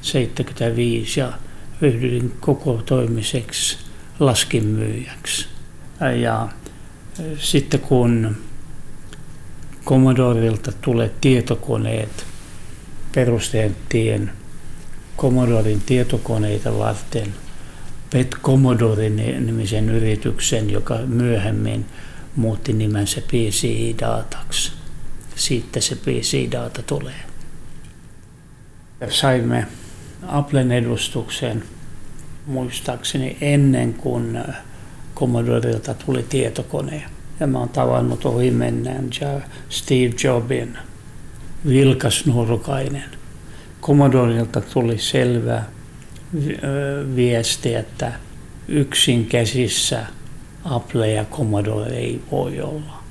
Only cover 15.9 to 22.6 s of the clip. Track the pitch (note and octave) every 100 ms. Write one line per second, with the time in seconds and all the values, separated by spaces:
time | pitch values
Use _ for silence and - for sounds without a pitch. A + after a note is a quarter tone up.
15.9 | B2+ B2 B2 - A2+ G#2+ G#2 G#2 A2 G#2+
16.9 | G#2 - A2+ G#2+ G2+ - - - - -
17.9 | - - B2+ B2+ - - C3 C3 A#2+ A2+
18.9 | G#2 A2 G#2+ A2 B2+ A#2+ A2+ G2+ A2+ A2
19.9 | A2+ A2 G#2 - A2 - A#2 G#2 A2 A2
20.9 | A#2 C3 A#2+ B2 A2+ G2 G#2+ G#2+ A2 G#2
21.9 | - - - - - A2+ G#2